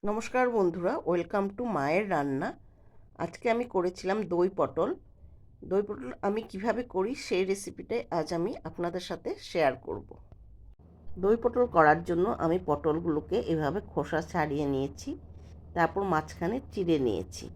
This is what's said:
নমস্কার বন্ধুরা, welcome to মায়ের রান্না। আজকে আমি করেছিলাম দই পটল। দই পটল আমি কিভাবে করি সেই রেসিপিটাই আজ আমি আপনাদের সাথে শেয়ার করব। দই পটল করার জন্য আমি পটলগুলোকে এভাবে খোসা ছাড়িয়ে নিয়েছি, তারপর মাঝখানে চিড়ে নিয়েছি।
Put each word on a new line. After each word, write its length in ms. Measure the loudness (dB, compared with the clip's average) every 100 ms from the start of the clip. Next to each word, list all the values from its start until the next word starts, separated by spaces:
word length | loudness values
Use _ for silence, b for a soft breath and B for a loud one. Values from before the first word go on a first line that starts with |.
| -2
নমস্কার 360 | -2 0 2 2 4
বন্ধুরা, 360 | 2 2 -2 -2 0
welcome 360 | 0 0 0 -2 -2
to 60 | -2 0
মায়ের 300 | 2 2 2
রান্না। 360 | 0 0 0 -2 -6 b b b b b -6
আজকে 220 | -6 -2 0
আমি 120 | 0 0 0
করেছিলাম 420 | 0 -2 -2 0 0
দই 160 | 2 2 2
পটল। 300 | 0 2 0 -2 -8 -20 -20 -20 -20 -18 -2
দই 140 | 0 0
পটল 220 | -4 -8 -4 -2
আমি 140 | -2 -4
কিভাবে 320 | -6 -2 0 0 -2
করি 160 | -2 -2 -2
সেই 160 | 0 2
রেসিপিটাই 500 | 0 -4 -12 -6 -6 -2 -2
আজ 100 | 0 0
আমি 140 | -2 -4 -10
আপনাদের 340 | -4 -4 -4 -6
সাথে 200 | -8 -6 -8 -4
শেয়ার 240 | 2 2 2 -6
করব। 240 | -8 -10 -18 -20 -20 -20 -20 -20 -20 -20 -16 -10 -2
দই 140 | 2 4
পটল 200 | 2 2 2 6
করার 240 | 8 6 4
জন্য 160 | 2 2 2 2
আমি 120 | 0 2
পটলগুলোকে 680 | 0 2 0 2 -2 0 -2 0
এভাবে 260 | 0 2 -2 -4
খোসা 280 | -4 0 -2 -2
ছাড়িয়ে 340 | -2 0 0 0
নিয়েছি, 360 | 0 0 -4 -10 -10 -12 -18 B B -8 2
তারপর 260 | 2 2 2
মাঝখানে 440 | 2 0 -4 -2 -2 -4
চিড়ে 240 | -4 2 4 4
নিয়েছি। 380 | 0 -4 -10 -14